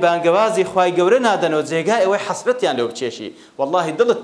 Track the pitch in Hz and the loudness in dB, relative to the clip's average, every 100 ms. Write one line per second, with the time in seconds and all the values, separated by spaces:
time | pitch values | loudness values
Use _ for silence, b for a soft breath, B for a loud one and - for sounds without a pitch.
0 | 170 170 170 190 220 190 180 185 180 170 | 2 2 2 2 2 0 0 2 2 2
1 | 180 254 233 180 165 156 139 165 160 226 | 4 4 2 0 0 -2 -2 -2 0 0
2 | 190 202 - - 196 165 170 123 113 - | 2 0 -4 -6 -2 0 0 0 -4 -4
3 | 123 - 104 B B - 139 180 160 156 | -8 -8 -14 B B -6 -2 -2 -2 0
4 | 240 - | 0 0